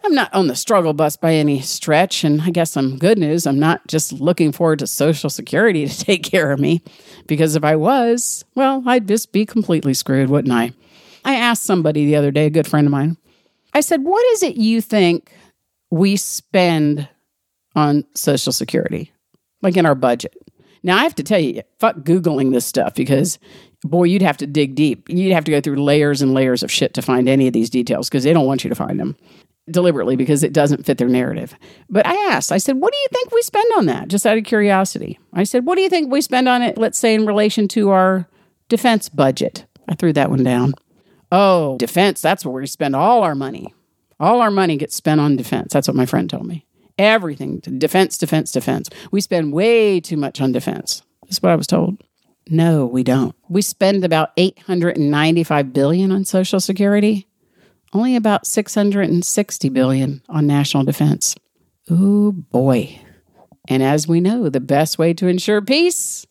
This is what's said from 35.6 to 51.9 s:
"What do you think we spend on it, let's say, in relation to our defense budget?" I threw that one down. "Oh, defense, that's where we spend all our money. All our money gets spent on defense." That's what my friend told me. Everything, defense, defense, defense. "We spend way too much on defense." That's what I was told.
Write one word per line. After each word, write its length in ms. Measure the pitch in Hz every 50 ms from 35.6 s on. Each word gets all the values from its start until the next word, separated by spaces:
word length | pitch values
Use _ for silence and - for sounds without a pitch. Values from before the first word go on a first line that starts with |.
| 247
"What 120 | 277 359
do 60 | 359 381
you 60 | 381
think 220 | 370 349 311 254
we 120 | 247 277 311
spend 260 | - 262 254 254 254
on 120 | 247 247
it, 160 | 240 233 -
let's 220 | - 226 208 - -
say, 160 | - 226 220
in 100 | 220 220
relation 440 | 214 208 202 214 214 208 - 214 196
to 220 | - 226 208 196
our 360 | 196 185 185 190 190 185 175 _ _ _ _ _ _ _ _ _
defense 400 | 233 226 - 247 226 208 - -
budget?" 580 | - - 143 135 131 - - - - - - _ _ _ _
I 80 | - 170
threw 180 | - - 170 151
that 160 | 151 - -
one 120 | 135 131 127
down. 320 | 127 127 123 123 139 139 - _ _ _ _ _ _ _ _ _ _
"Oh, 460 | - 185 202 196 185 175 160 143 135 123
defense, 420 | 120 117 - 175 190 202 - -
that's 240 | - 160 190 190 -
where 100 | 151 127
we 120 | 131 135
spend 300 | 135 - _ 160 143 135
all 260 | 135 156 - 147 156 208
our 140 | 170 151
money. 360 | 139 135 131 110 - - - _ _ _ _ _ _ _ _ _ _
All 220 | 143 175 226 247
our 100 | 240 214
money 260 | 202 196 190 170 160
gets 200 | 139 151 - -
spent 240 | - _ 160 151 156
on 160 | 147 147 143
defense." 360 | 131 123 - - 127 - - -
That's 140 | 143 139
what 100 | - -
my 100 | 127 127
friend 220 | 127 - 135 - 170
told 180 | - - 113
me. 180 | - - 156 _ _ _ _ _ _ _ -
Everything, 600 | 196 208 220 226 185 165 143 131 135 143 147 -
defense, 580 | - - - 131 143 156 - 185 190 - - -
defense, 320 | - 151 - 156 156 -
defense. 380 | - - - - 131 - - - - - - - -
"We 80 | 202
spend 320 | 202 - 190 175 160 147 143
way 480 | 160 196 226 233 233 220 208 196 180
too 160 | 160 - 170
much 240 | 151 143 135 - -
on 100 | 139 131
defense." 520 | 123 123 - - - - - - - - _ _ _ _ -
That's 180 | _ 185 -
what 120 | - 180 170
I 40 |
was 120 | 160 156 -
told. 280 | - 160 165 -